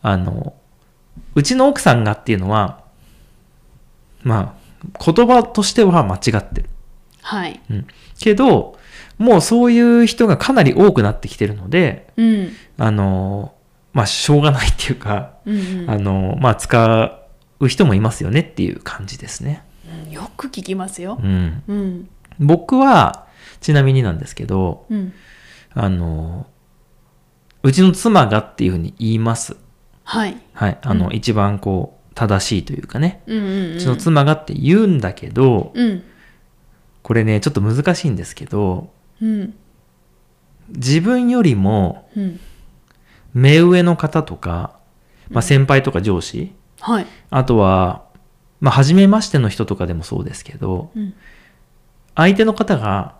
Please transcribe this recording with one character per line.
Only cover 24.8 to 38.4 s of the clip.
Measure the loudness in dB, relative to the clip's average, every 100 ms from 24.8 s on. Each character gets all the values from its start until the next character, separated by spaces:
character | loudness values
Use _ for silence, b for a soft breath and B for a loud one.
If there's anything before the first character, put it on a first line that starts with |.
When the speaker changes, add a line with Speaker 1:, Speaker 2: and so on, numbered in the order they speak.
| _
Speaker 2:
う |
ん。 | -8 -8 B B B B B B
Speaker 1:
あ | -4 -2
の、 | -2 -4 -6 -8 -12 -14 _ _ _ _ _ _ _ _ _ _ _
「う | 0
ち | 4
の | 4
妻 | 4 2 4 4
が」 | 0
っ | -2
て | -4
い | -2
う |
ふ |
う | -2
に | -6 -6
言 | -4
い | -2
ま | -2
す。 | -4 -8 -14 -20 _ _ _
Speaker 2:
は | -8 -6 -6
い。 | -8 _
Speaker 1:
は | -4 -4
い。 | -4
あ | -4
の、 | -2 -2
Speaker 2:
う |
ん。 |
Speaker 1:
一 | -4 -2
番 | 0 0 -2
こ | -4 -4 -4 _
う、 | _
正 | -6 0 0 0
し | -4
い |
と | -4
い | -12
う | -10
か | -4
ね。 | -4 -4 -10
Speaker 2:
う |
ん | -6
う |
ん |
う | -4 -6 -6
ん。 | -6
Speaker 1:
「う |
ち |
の | -4 -2
妻 | 0 2
が」 | 2
っ | 0
て | -4
言 | -4 2 4
う | 4
ん | 0
だ | -2
け | -8 -8
ど、 | 2 2 2 -2
Speaker 2:
う | -2
ん。 | -2 -2 -12 b b b b _ _ _ _ _
Speaker 1:
こ | -2
れ | 0
ね、 | 2 0
ち | 0
ょ |
っ |
と | -2
難 | -2 0 0
し | -2
い | -2
ん | -4
で |
す | -8
け | -14